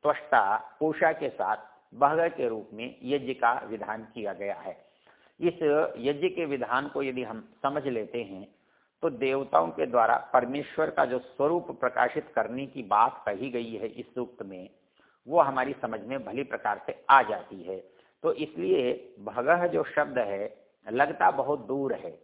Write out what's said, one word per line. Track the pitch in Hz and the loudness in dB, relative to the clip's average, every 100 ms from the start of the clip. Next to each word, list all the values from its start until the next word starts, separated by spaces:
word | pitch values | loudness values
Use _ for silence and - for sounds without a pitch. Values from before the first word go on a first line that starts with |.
त्वष्टा, | 147 151 - 127 98 104 - - | 2 0 4 4 4 2 -2 -2
पूषा | 156 156 165 | -2 2 2
के | 160 143 | 2 -4
साथ | - 95 - - - _ 113 | -4 -2 -2 -6 -20 _ 2
भग | 143 160 170 165 | 4 4 0 0
के | 127 | -2
रूप | 113 101 | -2 -8
में | 104 120 - | -10 -12 -10
यज्ञ | 127 143 127 | -2 -2 -2
का | 127 120 117 - | 2 2 2 -4
विधान | 110 98 110 110 - | -8 -6 -8 -10 -8
किया | 104 | -8
गया | 90 101 95 | -6 -6 -6
है। | 95 - _ _ _ _ _ _ | -8 -14 _ _ _ _ _ _
इस | 170 170 156 147 160 - | -2 0 2 4 2 -2
यज्ञ | 123 147 180 | -2 0 -2
के | 180 160 | -2 -2
विधान | 139 117 123 143 | -2 0 -2 -2
को | 143 | -4
यदि | 139 127 | -4 -4
हम | 117 110 - _ | -6 -8 -12 _
समझ | 139 147 139 | -2 -2 -2
लेते | 120 107 120 | -4 -4 -6
हैं, | 104 95 101 _ _ _ _ _ | -6 -10 -16 _ _ _ _ _
तो | 165 | -4
देवताओं | 123 131 135 135 156 165 | -2 0 0 2 2 2
के | 160 143 | 0 2
द्वारा | 120 113 123 | 4 4 4
परमेश्वर | - 131 120 139 135 - 156 | 4 2 4 -4 -6 -2 -2
का | - 139 | 2 0
जो | 127 | 0
स्वरूप | - - 143 170 170 - | -6 0 2 2 -2 -2
प्रकाशित | 127 117 123 - - - | -2 2 2 0 -4 -2
करने | 110 123 135 | -2 -4 -8
की | 139 | -10
बात | 107 104 117 - - | 2 4 4 2 -6
कही | 101 131 | -4 -4
गई | 123 117 110 | -4 -6 -6
है | 110 | -8
इस | - 117 - | -8 -12 -8
सूक्त | 120 - | -8 -8
में, | 104 95 92 _ _ _ _ _ - | -14 -12 -16 _ _ _ _ _ 0
वो | 165 | 4
हमारी | 139 131 131 135 | 4 4 -2 -2
समझ | 120 113 | -6 -6
में | - 135 - | -6 -8 -6
भली | 123 | -6
प्रकार | 139 - - 104 - | -4 -2 -2 -2 -4
से | - - | -12 6
आ | 139 | 8
जाती | 123 101 - 98 | 8 -2 -8 -14
है। | 87 92 - _ _ _ | -10 -10 -12 _ _ _
तो | 160 | -4
इसलिए | 151 151 165 180 180 123 120 - - | -2 -4 -4 0 2 2 -2 -8 -14
भगः | 104 107 123 175 175 | -8 -4 2 4 4
जो | 170 | 0
शब्द | - - 147 127 | 0 0 0 0
है, | 107 98 104 - _ _ - | -2 -2 -6 -10 _ _ -6
लगता | 117 143 - 185 | 0 0 4 2
बहुत | 180 131 147 | 2 -2 -2
दूर | 104 135 135 | -2 -4 -2
है | - - - | -4 -8 -16